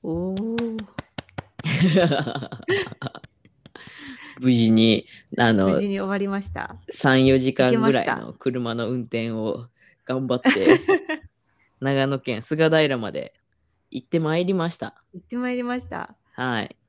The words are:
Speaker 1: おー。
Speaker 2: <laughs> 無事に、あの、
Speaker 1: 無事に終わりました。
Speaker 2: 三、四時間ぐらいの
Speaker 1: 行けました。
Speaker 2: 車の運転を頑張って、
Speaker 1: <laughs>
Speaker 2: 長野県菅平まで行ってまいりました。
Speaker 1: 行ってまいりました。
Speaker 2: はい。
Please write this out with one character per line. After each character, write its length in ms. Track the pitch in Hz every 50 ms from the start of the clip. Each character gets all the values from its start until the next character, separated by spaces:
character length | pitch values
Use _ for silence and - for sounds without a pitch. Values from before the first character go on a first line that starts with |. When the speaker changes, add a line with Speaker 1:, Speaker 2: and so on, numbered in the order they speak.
| -
Speaker 1:
お 300 | - 160 165 180 185 190
ー。 520 | 196 208 226 226 233 233 233 220 220 214 - _ - - _ _ - - _ _ - - _ _ _ -
Speaker 2:
<laughs> 840 | 156 127 - 165 185 156 190 175 165 - - 151 - - 139 - - - - - - 370 403 381 - - _ - - _ - - - _ _ _ _ _ _ _ - _ - - - - - 294 285 262 - - - - -
無 140 | 127 127 127
事 180 | 117 117 110
に、 340 | 110 110 110 113 110 - - - - - _ _ - -
あ 140 | 120 117
の、 160 | 113 101 95 95
Speaker 1:
無 140 | 87 -
事 80 | 196 202
に 100 | 196 196
終 80 | 196 190
わ 100 | 196 196
り 120 | 202 196
ま 120 | 196 196
し 80 | 196 - -
た。 240 | - - - - - _ -
Speaker 2:
三、 360 | - - - 139 131 131 131
四 140 | 135 135 131
時 140 | 127 131 127
間 200 | - 131 127 123
ぐ 180 | 113 113 135
ら 120 | 135 123 -
い 40 | -
の 60 | 127
Speaker 1:
行 0 |
け 20 |
ま 60 | -
し 100 | 110 113
た。 60 | - _
Speaker 2:
車 360 | - 131 127 131 123 117 117
の 160 | 117 117 107
運 120 | 127 127
転 300 | 120 117 - 117 113 117
を 360 | 113 110 110 110 - - - - _ _ _ _ _ _ _
頑 220 | - 127 131 135 127
張 80 | 127
っ 40 | 127
て、 400 | - 262 - - 190 - 311 330 - - 392 339 - - 311 302 _ -
Speaker 1:
<laughs> 480 | _ _ _ _ _ _ _ _ _ _
Speaker 2:
長 260 | 131 135 139 135 135 135
野 120 | 139 131
県 220 | _ - 120 107
菅 280 | 120 - 156 151 160 160
平 280 | 160 160 156 143 135 123
ま 140 | 110 98
で 220 | - 73 - - _ _ _ _ _ _ _ _ _ _ _ _
行 160 | - 131 -
っ 20 | _
て 140 | - 170
ま 160 | 160 151 156 170
い 80 | 180
り 80 | 180 196
ま 160 | 185 165 170
し 80 | 170 -
た。 260 | - - _ _ _ _ _
Speaker 1:
行 80 | 180
っ 60 | _ _
て 80 | -
ま 160 | 247 247 247
い 60 | 247 247
り 60 | 247
ま 140 | 240 247 254
し 100 | 247 -
た。 280 | - - - - - _ _ _
Speaker 2:
は 300 | _ - 127 127 120 113
い。 160 | 101 - - _ _